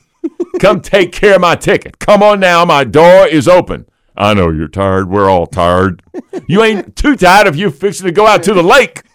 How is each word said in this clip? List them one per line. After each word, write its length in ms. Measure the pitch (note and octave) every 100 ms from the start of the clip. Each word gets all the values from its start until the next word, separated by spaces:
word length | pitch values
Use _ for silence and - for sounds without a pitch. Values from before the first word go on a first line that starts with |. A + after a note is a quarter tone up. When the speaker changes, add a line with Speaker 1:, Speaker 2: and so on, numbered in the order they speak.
| _ _
Speaker 1:
<laughs> 380 | E4 - F4 F#4
Speaker 2:
Come 200 | F#3+ G3+
take 320 | - G3+ F3+
care 240 | - G#3+ F#3+
of 40 |
my 140 | F3
ticket. 460 | D#3+ - F#3+ - -
Come 240 | - G3+
on 160 | G#3 G3+
now, 240 | F#3 E3+
my 180 | E3+ D3
door 460 | B2+ C3+ E3+ F#3+ F#3
is 180 | D#3 B2+
open." 400 | F3+ - D2 - _ _ -
"I 180 | G#2
know 160 | G#2 F2
you're 160 | D#2+ D#2+
tired. 420 | F#2+ G2 F#2+ F#2+
We're 220 | G2+ G2
all 160 | F#2 E2
tired." 560 | F2+ F2 F2+ F#2+ E2+ _ F4 - F#4+ -
"You 160 | F#3
ain't 320 | A3 A3 - -
too 180 | C#4+
tired 320 | C4 F3+ G3 G3+
if 80 |
you 160 | C#3+ G3+
fixing 360 | - G3+ F3+ F#3
to 60 |
go 140 | E3 G#3+
out 160 | G3
to 80 | E3+
the 120 | G3
lake." 380 | E3+ C#4 A#3+ - -